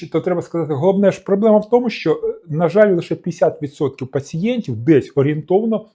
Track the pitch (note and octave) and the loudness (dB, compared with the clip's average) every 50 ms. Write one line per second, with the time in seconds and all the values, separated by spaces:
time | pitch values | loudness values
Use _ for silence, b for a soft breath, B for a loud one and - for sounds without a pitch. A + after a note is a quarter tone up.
0 | E3+ - - D#3+ D#3 F#3 F3+ E3+ D#3+ - - E3+ D#3+ D3 D3+ B2+ D#3+ F#3+ F#3+ G3 | -12 -4 -4 -2 -2 -2 -4 -4 -6 -6 -6 -6 -4 -4 -2 0 0 0 2 4
1 | G3+ F#3+ - - - - G3 G3 A3 A3 G#3+ G#3+ G#3 - A#3 B3 B3 A3 - - | 2 2 0 0 -2 -2 -2 2 4 4 4 4 2 2 0 0 0 0 -6 -4
2 | - D#3+ D3+ - - - - - _ E3 C#3+ D#3 F3 D#3 E3 G#3 G#3+ G#3 F#3 E3+ | -2 -2 -2 0 -2 -6 -6 -8 _ -8 -4 -2 0 2 4 4 4 4 4 0
3 | E3+ - E3 - - F3 D#3+ - F#3 D#3+ D#3+ - D3 C#3 - - D3+ C3+ C3+ - | -2 -4 -8 -6 -6 -8 -2 0 0 0 0 -2 -10 -10 -6 -4 -4 -4 -4 -6
4 | C3 B2+ - C#3 C3+ - - D#3+ F#3+ A#3 B3+ A#3+ - - A#2 G#2+ A#2 D#3 D#3+ B2+ | -12 -6 -6 -6 -6 -6 -8 -4 -4 -2 -4 -4 -4 -6 -8 -4 2 4 4 4
5 | - - - C#3+ C3+ D3 D3+ D#3 D3+ - F3+ G#3 A3+ A3+ A3 G3 G#3+ _ | 4 0 -2 0 0 0 0 -4 -2 0 0 0 2 0 -2 -4 -6 _